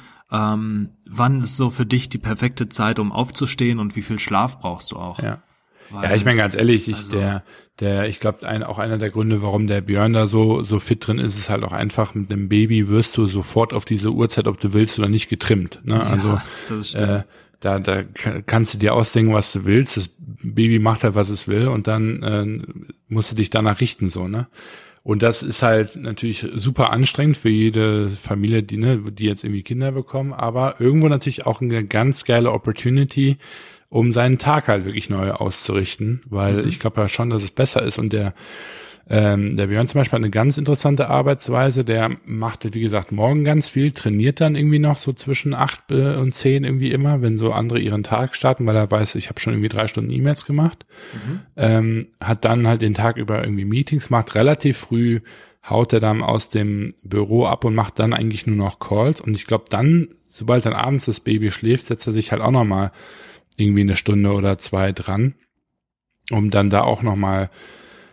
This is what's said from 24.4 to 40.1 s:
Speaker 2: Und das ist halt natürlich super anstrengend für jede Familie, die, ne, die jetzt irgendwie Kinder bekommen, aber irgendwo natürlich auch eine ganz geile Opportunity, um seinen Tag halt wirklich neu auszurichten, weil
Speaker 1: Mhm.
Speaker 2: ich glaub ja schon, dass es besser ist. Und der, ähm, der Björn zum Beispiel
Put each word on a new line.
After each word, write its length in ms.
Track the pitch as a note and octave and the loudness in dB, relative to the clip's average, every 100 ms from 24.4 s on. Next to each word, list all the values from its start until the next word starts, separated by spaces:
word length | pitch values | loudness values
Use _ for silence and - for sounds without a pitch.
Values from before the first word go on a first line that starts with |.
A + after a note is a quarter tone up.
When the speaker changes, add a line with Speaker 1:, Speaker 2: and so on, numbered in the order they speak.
| B2 - - - - _ | -8 -12 -20 -20 -20 _
Speaker 2:
Und 200 | - G#2+ | -4 2
das 200 | A#2 A2+ | 2 2
ist 200 | - A2+ | -2 2
halt 340 | A#2+ A2 G#2 - | 4 4 2 -4
natürlich 500 | A#2 G#2+ A#2 G#2+ - | -10 -6 -6 -6 -6
super 360 | A2+ G#2 C3 A#2+ | -4 -2 2 2
anstrengend 460 | A#2 C3 - D3+ C#3 | 2 0 2 2 2
für 100 | A#2 | 2
jede 600 | A2 A2 A2 A2 G#2+ G2+ | 4 4 2 2 2 -2
Familie, 520 | G2+ - G2+ G#2 A2+ | -4 -6 -2 0 0
die, 140 | G2+ G#2+ | 0 -2
ne, 220 | A#2 B2 | 0 0
die 260 | G2+ G2+ | -2 -4
jetzt 200 | G#2+ G2+ | -2 -2
irgendwie 180 | A2 G2+ | -4 -6
Kinder 300 | F#2 B2 C3+ | -6 -4 -4
bekommen, 420 | C3+ B2+ C3+ C3+ | -4 -6 -6 -6
aber 440 | C3 A#2 A#2+ C3 - | -4 -4 -2 -2 2
irgendwo 300 | B2 D#3 D#3 | 4 4 4
natürlich 380 | C#3+ C#3+ - - | 2 -2 -4 -2
auch 160 | A2+ | -2
eine 220 | B2 A#2 G2+ | -2 -2 0
ganz 380 | G#2+ B2+ C3+ | 0 2 0
geile 280 | - A#2 A#2+ | 2 2 2
Opportunity, 840 | A2+ - G#2+ B2 C3 C3+ - C#3 C#3 - - - - _ | 0 -2 -2 0 2 2 2 2 0 -4 -20 -20 -20 _
um 240 | - A#2+ | 0 2
seinen 260 | A#2 B2 C3 | 4 2 2
Tag 300 | D3 D3+ - | 2 2 2
halt 160 | G#2 | 0
wirklich 240 | F#2 G#2+ - | 0 -6 -4
neu 220 | G2 G2 | -2 -2
auszurichten, 880 | G2+ G#2 - - G2 F#2+ - G#2+ B2 - | -2 -2 -2 -2 -2 -2 -4 -4 -4 -6
weil 340 | G#2 G2+ G2+ | -2 0 2
Speaker 1:
Mhm. 60 | G#2+ | 0
Speaker 2:
ich 100 | E3+ | -2
glaub 160 | A2+ A2+ | -2 0
ja 100 | G#2 | -2
schon, 220 | - A#2 | 0 -2
dass 120 | A2+ | -2
es 80 | G2 | -2
besser 320 | - C3 B2+ | -2 0 0
ist. 160 | A#2+ A2+ | -2 -2
Und 140 | A2 | -2
der, 220 | G#2+ G2+ - - - - - - - - | 0 -2 -6 -14 -18 -18 -18 -20 -20 -2
ähm, 480 | G#2+ G#2 G2+ G2+ G#2 | 2 4 2 0 0
der 100 | G2 | 0
Björn 220 | G#2 A#2+ | 0 2
zum 100 | C#3+ | 2
Beispiel 200 | C3 | 2